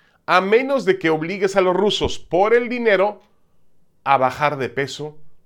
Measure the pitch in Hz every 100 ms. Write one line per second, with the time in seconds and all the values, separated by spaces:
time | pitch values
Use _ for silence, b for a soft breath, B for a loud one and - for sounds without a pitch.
0 | b b - 175 190 226 269 269 185 185
1 | 165 156 165 196 190 190 185 180 208 -
2 | 131 - - 170 214 233 240 247 226 185
3 | 202 202 _ _ _ _ - - _ _
4 | 135 135 127 123 147 139 120 - 135 -
5 | 151 147 - -